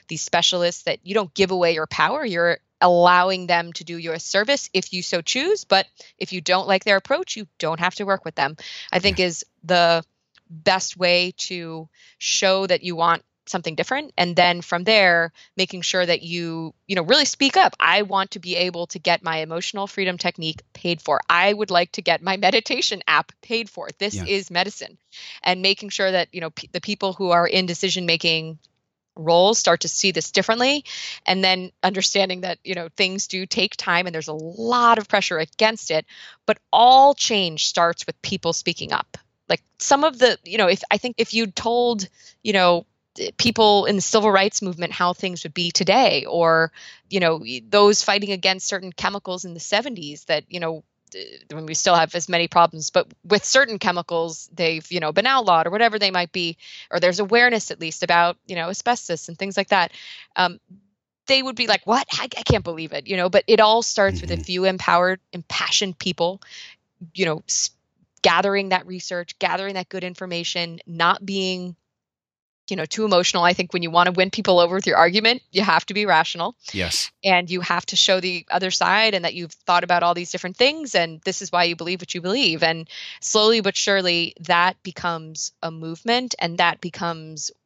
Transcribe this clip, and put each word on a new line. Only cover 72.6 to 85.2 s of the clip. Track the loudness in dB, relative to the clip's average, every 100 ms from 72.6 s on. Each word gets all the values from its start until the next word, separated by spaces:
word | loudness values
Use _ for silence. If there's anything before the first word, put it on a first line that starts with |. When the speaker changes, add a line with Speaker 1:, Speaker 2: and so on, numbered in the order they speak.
| -10
Speaker 1:
you | -8
know, |
too | -6 -4
emotional. | 0 2 2 2
I | 2
think | 2 -2
when | -6
you | 0
wanna | 2 4
win | 2 0
people | 0 2 4
over | 4 2
with | 2
your | 4
argument, | 6 6 6 4 -2
you | 0
have | 2 2 0
to |
be | -2 2
rational. | 2 2 -2 -6 -8 -10
Speaker 2:
Yes. | -4 -2 -2 -4 -4
Speaker 1:
And | 2 2 2
you | -4
have | -2 -4 0
to | 2
show | 4 2
the | 0 -6 -4
other | -4 -2
side | 0 2 4 4
and | 2
that | -2
you've | -6 -10
thought | -8 0 0
about | 2 0
all | 0
these | 0 -4
different | -8 -8 0
things, | 0 0 -2
and | 0 0 -4
this | -8 -8
is | -2
why | 0
you | 0
believe | -2 -6 -8
what | -8
you | -8
believe. | -4 0 0 2
And | 0 0 -6 -14 -16 -12
slowly | -2 2 4 4
but | 0 -2
surely, | 0 0 0 0 -4 -6
that | 0 2 2 0
becomes | -10 -8 -6 -6